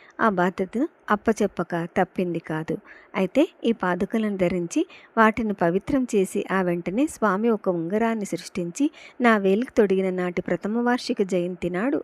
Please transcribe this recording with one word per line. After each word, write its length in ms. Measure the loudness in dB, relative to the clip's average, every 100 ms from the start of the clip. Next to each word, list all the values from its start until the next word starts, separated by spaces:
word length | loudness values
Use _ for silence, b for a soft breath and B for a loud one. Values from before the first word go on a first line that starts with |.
| B -2
ఆ 100 | 0
బాధ్యతను 580 | 2 0 0 -4 -2 -4 _ -2
అప్పచెప్పక 680 | 0 0 0 -2 -2 -6 -4 -4
తప్పింది 480 | -2 -2 -2 -4 -4
కాదు. 320 | -4 -6 -4 -8 B B B -4
అయితే 280 | 0 2 0 0
ఈ 80 | -2
పాదుకలను 640 | 0 0 -2 -2 -2 -2 0
ధరించి 440 | 0 0 -2 -2 -4 B B 4
వాటిని 380 | 4 4 -2 0
పవిత్రం 460 | 2 2 0 -2 0
చేసి 340 | 0 0 -2 -2
ఆ 60 | -2
వెంటనే 420 | 0 -2 -2 -2 -2
స్వామి 400 | 0 0 2 0
ఒక 200 | 0 0
ఉంగరాన్ని 560 | -2 -2 -2 -2 -2 -6
సృష్టించి 600 | -8 -8 -8 -6 -2 -2 B B 0
నా 140 | 2 4
వేలికి 360 | 4 2 2
తొడిగిన 360 | 2 4 2 0
నాటి 300 | -2 -4 -4
ప్రథమ 400 | -4 -4 -2 -2 0
వార్షిక 360 | 0 -2 -2
జయంతి 460 | 0 -2 -2 -4 -6
నాడు, 300 | -2 -2 -2